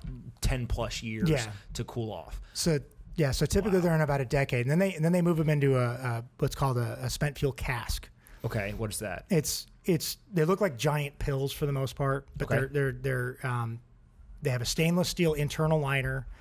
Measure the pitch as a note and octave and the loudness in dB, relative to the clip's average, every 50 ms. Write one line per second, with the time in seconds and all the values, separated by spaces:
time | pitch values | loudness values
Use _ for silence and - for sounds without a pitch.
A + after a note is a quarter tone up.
0 | - - C3 B2 - A#2+ - - - - C3+ B2+ A#2+ A#2 - B2 A2+ G#2+ - - | -12 -10 -10 -10 -14 -16 -10 -2 0 0 0 0 0 -2 -2 -2 -2 -2 -4 -6
1 | A#2+ A2+ A2 A2 G3 D#3+ D#3 C3 A2+ G#2+ G#2 G2+ - - - - A#2 - - B2 | -6 -6 -2 2 2 4 4 2 0 -4 -8 -12 -14 -12 -8 -8 -8 -6 -4 -6
2 | A2+ G#2+ G2 E2+ D2+ - - - - - - - - E3+ D#3 C#3 A#2+ - - - | -6 -4 -6 -10 -10 -10 -12 -12 -12 -10 -6 -2 0 2 2 0 -2 -6 -18 -20
3 | - - - - D3+ C3+ B2 - D#3+ - - G3+ F#3 A3 F#3 F#3 E3+ F3 D#3+ D#3+ | -18 -10 0 0 2 2 2 0 0 2 2 2 2 4 2 4 4 4 4 4
4 | D#3 C#3 C#3+ C#3 C3+ A2+ D3+ C#3 C#3 - C3+ A#2+ A#2+ C3 D3+ F3 G3 F#3+ F3+ D3+ | 4 4 2 0 0 2 2 2 2 2 0 0 2 2 4 4 2 2 2 2
5 | D#3 E3+ F3+ F3+ E3+ F3 E3+ D#3 D#3+ D3+ D3+ D3 C#3 C#3 C3+ B2+ B2 A#2+ A#2+ B2+ | 2 4 4 4 4 4 4 4 4 2 4 4 4 4 4 4 2 0 -2 -4
6 | C3 B2 A#2 A2+ A#2+ - - - D3 C3+ - - C#3+ C3+ B2+ A#2+ A#2 A2 A#2 C3 | -2 -2 -2 -2 -4 -8 -4 -2 -2 -2 0 0 0 2 2 0 0 -2 -4 -4
7 | B2 A#2 - - D3+ D3 C#3 - - C3+ B2 - - - C3 A#2 - - - - | -4 -6 -2 0 -2 -2 0 0 -2 -2 -2 -2 -4 -4 -4 -4 -4 -4 -4 -4
8 | - - - - _ - - - - A2+ - A2+ G2 G2+ G#2+ G#2+ A2+ G#2 G2 - | -6 -12 -20 -20 _ -20 -16 -8 -6 -4 -2 -2 -2 -2 -4 -4 -6 -6 -6 -6
9 | A2 G2+ F2 - - - G3+ D#3 - - - - - - - - _ - F3 D3+ | -6 -6 -6 -8 -2 2 2 2 2 0 -4 -6 -8 -12 -20 -6 _ 0 0 0
10 | - - - - - - G#3 E3+ D#3 D#3+ G3 G3 G#3+ F#3 C3 A2 B2 D#3 D3 D3+ | 0 -4 -8 -10 -12 -4 0 0 2 2 2 2 0 -2 -2 0 0 0 0 0
11 | D3 C#3+ - - - D3 C#3 C3+ C#3 C#3 - - D3+ C#3+ C#3+ C3+ C3+ A#2+ - - | -2 -4 -6 -4 -2 -2 0 0 -2 -4 -2 -2 -2 -2 0 -2 -2 -4 -4 -2
12 | C#3 C3+ C3+ C3+ C#3 - - - D3+ - A2+ A#2 C3+ C3 C#3 C#3+ C#3 C3+ B2 B2 | 0 0 0 -2 -4 -8 -8 -6 -2 0 2 0 0 0 0 0 0 0 -2 -4
13 | C3 C3+ C3 B2+ B2 B2 C3+ - - B2+ B2 A#2+ A2+ A2+ A2+ A#2+ - - - - | -4 -2 -2 -2 -4 -4 -6 -6 -6 -4 -4 -2 -4 -4 -8 -10 -14 -20 -20 -20
14 | - - - - - - - - - C#3 B2+ B2 A#2+ - - - D#3+ E3 F3 F3+ | -20 -20 -20 -20 -20 -20 -16 -4 -2 -2 -2 0 -2 -2 0 2 2 4 4 4
15 | E3+ - - - F3 D#3+ D#3 D3 D3 C#3 - - D#3 D#3 D#3+ D#3 C#3+ C3+ C#3 C3+ | 2 0 2 2 2 2 4 2 0 -2 0 0 2 4 4 2 2 2 0 0
16 | C3 C3 C3+ C3+ B2 - - - | 0 -2 -4 -4 -6 -10 -14 -14